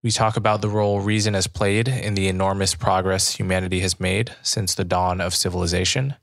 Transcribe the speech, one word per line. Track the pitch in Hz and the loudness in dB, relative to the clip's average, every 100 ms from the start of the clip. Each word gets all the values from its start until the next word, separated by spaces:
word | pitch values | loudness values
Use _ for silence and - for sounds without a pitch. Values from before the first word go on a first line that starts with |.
We | 123 | -2
talk | - 110 107 | 2 2 2
about | 107 104 | 0 2
the | 107 | 0
role | 104 104 101 | 2 2 2
reason | 98 107 107 | 2 2 2
has | 101 92 | 0 -2
played | - 101 101 117 | 0 0 2 0
in | 131 107 | -2 -2
the | 98 95 | 0 0
enormous | 92 95 98 95 - | 0 0 0 -2 0
progress | - 95 92 95 - | 2 2 2 0 0
humanity | - 95 92 92 92 | -2 0 0 0 -2
has | 92 - | -2 -2
made | 92 95 117 - | -2 0 -2 -4
since | - - 98 - | -4 -2 -2 -4
the | |
dawn | 90 90 90 90 | 0 0 2 0
of | 87 | -2
civilization | - 95 90 85 90 87 127 135 139 | -2 -2 0 0 0 0 0 -2 -6